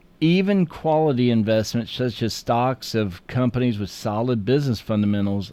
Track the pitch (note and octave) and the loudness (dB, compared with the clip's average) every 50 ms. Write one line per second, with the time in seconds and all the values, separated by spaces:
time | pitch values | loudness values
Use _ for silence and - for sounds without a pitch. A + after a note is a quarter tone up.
0 | _ - - _ D#3 D#3+ F3 F#3+ F#3+ G3 G3+ G3 F3 - - - - D#3+ D#3 D#3 | _ -20 -4 _ 2 4 4 4 4 2 2 2 2 0 -2 -4 -2 0 2 2
1 | D#3+ D3+ C3+ A#2+ B2 A#2+ A#2 A2+ G#2 G#2+ A2 A2 G#2+ - - A#2+ A2+ - - - | 2 2 2 2 2 2 4 2 2 2 2 0 0 0 -2 -4 -4 -4 -4 -4
2 | B2+ B2 G#2+ - A#2 G#2+ - - - - A#2 A#2 B2 C3 C3 - - - - A2+ | -4 -4 -2 -2 -4 -4 -4 -4 -4 -2 0 0 2 0 -2 -4 -8 -4 -2 -2
3 | G#2+ G2 F2 - - - - B2+ B2+ B2 - B2 B2+ B2 A2+ G2+ G2+ F2+ - - | -2 -2 -4 -8 -14 -6 -2 0 0 0 0 2 0 0 0 -2 -6 -8 -8 -8
4 | - A2+ G#2 G#2+ A#2+ B2+ B2 A2+ F#2+ A2 C3 D3 C#3+ C3+ A2+ - - - A2 G#2 | -6 -4 -2 -2 0 0 -2 -2 0 0 0 2 2 0 -2 -4 -2 -2 0 2
5 | G#2 G#2 G#2 G#2 G2+ G2+ G2+ G2+ F#2+ - | 2 2 2 0 0 -2 -2 -4 -4 -8